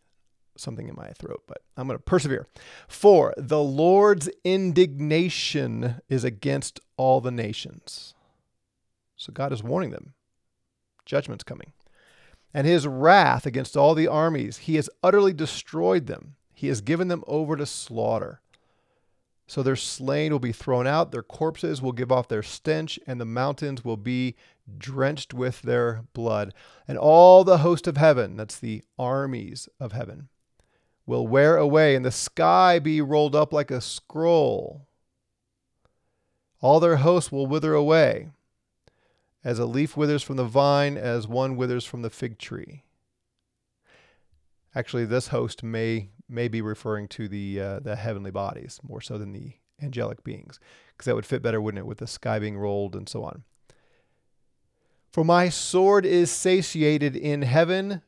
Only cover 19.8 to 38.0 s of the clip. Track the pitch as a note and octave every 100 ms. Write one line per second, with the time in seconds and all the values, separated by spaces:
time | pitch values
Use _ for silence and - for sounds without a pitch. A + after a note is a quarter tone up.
19.8 | - - C3+ C#3+ D#3 D3 B2 A2 - B2
20.8 | B2+ D3+ E3+ B2 - - D#3 D#3+ E3 D3
21.8 | B2+ A#2+ B2 B2+ A#2+ A2 G#2+ - - D#3
22.8 | D#3+ - - B2 A#2 A#2 C3+ C#3 D3 C3+
23.8 | A#2 A2 G#2+ B2+ B2+ - _ _ - G2+
24.8 | - C3+ C3+ D3 - B2 B2+ A#2+ A#2 A#2+
25.8 | A#2+ A2+ A2+ - A#2 G#2+ G2+ - - _
26.8 | - - D3+ D#3+ F3+ F#3 F#3 F3 D#3+ E3+
27.8 | - C#3+ D#3 C3 G2+ G#2 A2 - A#2 A2
28.8 | - - B2+ C3+ C#3 B2 G#2 - - _
29.8 | B2+ G#2+ A#2 C3 C#3 _ _ _ _ _
30.8 | _ _ - B2 A#2 C3 D3 D#3+ D3 D#3
31.8 | D#3 C3+ B2+ - - - E3 F3+ F#3 E3+
32.8 | D3+ D#3 C#3+ D3+ D3+ D3 D3+ D3 C#3 B2+
33.8 | - - - D#3 E3 E3+ C#3 G#2 - C#3+
34.8 | C#3 _ _ _ _ _ _ _ _ _
35.8 | _ _ _ _ _ _ _ _ C3 D#3
36.8 | E3+ D#3 D3+ F3+ - C#3 C3+ D3+ D#3 D3+
37.8 | D3 D#3+